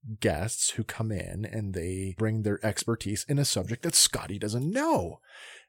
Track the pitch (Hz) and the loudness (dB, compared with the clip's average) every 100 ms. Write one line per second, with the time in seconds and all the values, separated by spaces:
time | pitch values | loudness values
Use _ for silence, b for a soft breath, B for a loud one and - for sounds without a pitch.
0 | 123 107 107 76 104 - - - 107 - | -10 2 2 2 0 0 0 0 -6 -2
1 | 110 98 - 92 107 110 101 92 85 92 | -2 -2 -4 -6 -4 -4 -4 -4 -2 -2
2 | 95 90 110 110 104 101 110 - - 113 | -4 0 0 2 2 2 0 0 -2 -2
3 | 98 104 - 143 139 101 95 117 - - | 0 -4 0 2 2 0 0 -2 2 6
4 | - - - 101 107 117 147 240 320 285 | 4 2 -4 -4 -2 0 0 2 4 4
5 | 170 - B B B B | 2 -6 B B B B